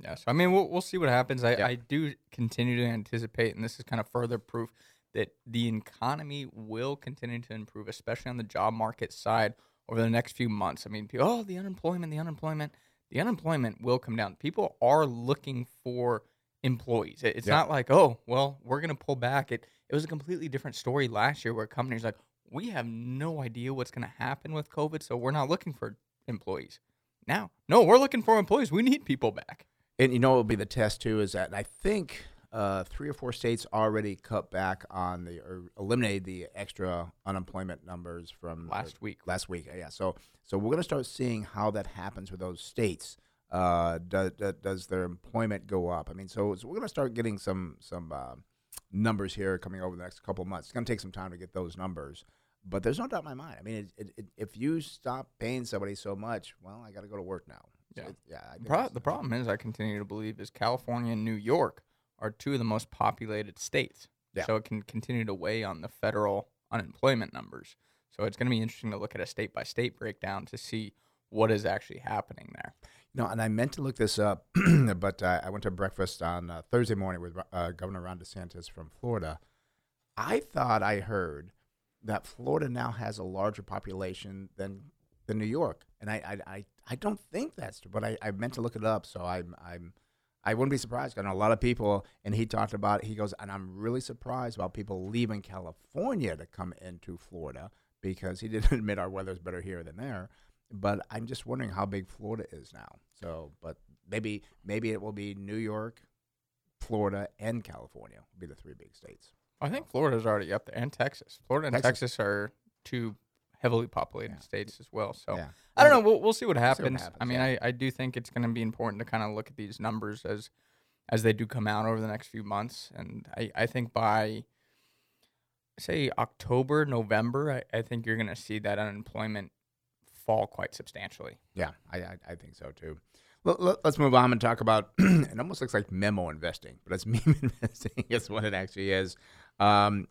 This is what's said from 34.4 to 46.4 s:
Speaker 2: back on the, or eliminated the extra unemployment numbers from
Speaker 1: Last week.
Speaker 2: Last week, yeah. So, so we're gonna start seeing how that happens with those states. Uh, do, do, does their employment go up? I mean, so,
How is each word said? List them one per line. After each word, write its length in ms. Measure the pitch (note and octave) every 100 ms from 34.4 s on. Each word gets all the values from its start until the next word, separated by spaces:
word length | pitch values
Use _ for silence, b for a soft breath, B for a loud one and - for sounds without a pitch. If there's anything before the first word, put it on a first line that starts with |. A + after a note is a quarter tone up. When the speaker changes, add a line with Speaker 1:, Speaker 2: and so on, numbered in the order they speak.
| -
Speaker 2:
back 340 | F#2 F#2+ F#2+ -
on 340 | F#2+ F2+ F2+ F2
the, 140 | E2+
or 240 | - F#2 F2 -
eliminated 460 | G2 A#2+ A2+ G2 F#2
the 220 | F#2 E2+ F#2+
extra 560 | G2+ - F#2+ F2 E2+ - G2
unemployment 580 | G2 F#2 F#2+ F#2 E2+ F2
numbers 440 | F2+ F2 E2+ E2
from 360 | - F2 E2 E2
Speaker 1:
Last 320 | G2+ - -
week. 200 | G#2+ - -
Speaker 2:
Last 240 | F#2 -
week, 180 | F2+ D#2 F2
yeah. 140 | D#2
So, 260 | - F#2+ - b b
so 140 | - G2
we're 100 | G#2+
gonna 120 | D#3
start 220 | F3 D3 B2
seeing 360 | - B2+ A2+
how 280 | G#2 G#2 G#2+
that 160 | G#2 G2
happens 420 | - F#2 G2 F#2+
with 100 | F#2
those 220 | F#2 F2
states. 560 | - - A2 E2 - - _ _ _
Uh, 480 | F2+ F2+ F2 E2+ E2
do, 300 | F2 F#2+ F#2+
do, 200 | - G2+
does 340 | F#2 F#2+ F#2+ -
their 160 | F#2
employment 600 | F2+ F2 - A2+ A2+ G2+ -
go 220 | F#2+ F2
up? 200 | E2+ D2+
I 20 |
mean, 140 | F2 F#2+
so, 260 | -